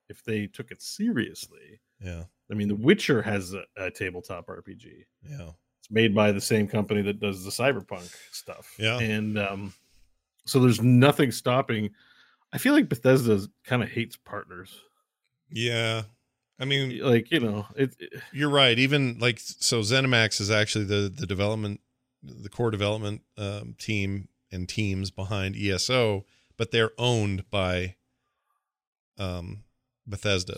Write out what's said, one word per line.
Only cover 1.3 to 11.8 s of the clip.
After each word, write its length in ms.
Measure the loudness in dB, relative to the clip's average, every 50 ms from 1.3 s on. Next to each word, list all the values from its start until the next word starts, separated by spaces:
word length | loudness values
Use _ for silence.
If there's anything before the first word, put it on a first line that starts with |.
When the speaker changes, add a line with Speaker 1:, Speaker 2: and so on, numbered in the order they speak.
| -6 -12 -16 -18 -20 -20 -20 -20 -20 -20 _ _ _ -14
Speaker 2:
Yeah. 220 | -12 -10 -10 -10 -12 -16 _ _ _ -8
Speaker 1:
I 40 | -4
mean, 140 | -2 -2 -2
The 60 | -2
Witcher 480 | 2 4 4 4 4 4 2 2 2
has 320 | 0 0 -2 -2 -4 -6 -10
a, 100 | -14 -14 -14 -12
a 140 | -10 -10 -8
tabletop 580 | -6 -6 -6 -6 -8 -8 -12 -12 -12 -12 -12 -14
R 120 | -16 -16
P 120 | -16 -18 -20
G. 300 | -20 -20 -20 -20 -20 -20 _ _ _ -18 -16
Speaker 2:
Yeah. 220 | -14 -14 -14 -16 -18 _ _ _ _ _
Speaker 1:
It's 100 | _ -2
made 240 | 2 4 4 6 6
by 180 | 4 4 4
the 80 | 4 2
same 260 | 0 0 2 2 2 2
company 340 | 0 -2 0 0 0 0
that 180 | 0 0 -2 -2
does 240 | -4 -4 -4 -6 -8
the 60 | -8
Cyberpunk 640 | -4 -2 0 0 0 -2 -4 -10 -12 -14 -14 -16 -18 -20 -20 -18
stuff. 420 | -18 -16 -14 -14 -16 -16 -18 -18 -8 -4
Speaker 2:
Yeah. 200 | -2 -2 0 0
Speaker 1:
And, 400 | 0 0 0 -2 -2 -2 -2 -2
um, 340 | -2 -4 -4 -8 -10 -12 -14 _ _ _ _ _ _ _ _ _ _ _ _ _ _
so 140 | 0 4 6
there's 220 | 6 6 6 6
nothing 480 | 6 6 8 8 8 8 6 4 2 2
stopping. 600 | 0 -2 -2 0 0 2 0 0 -2 -2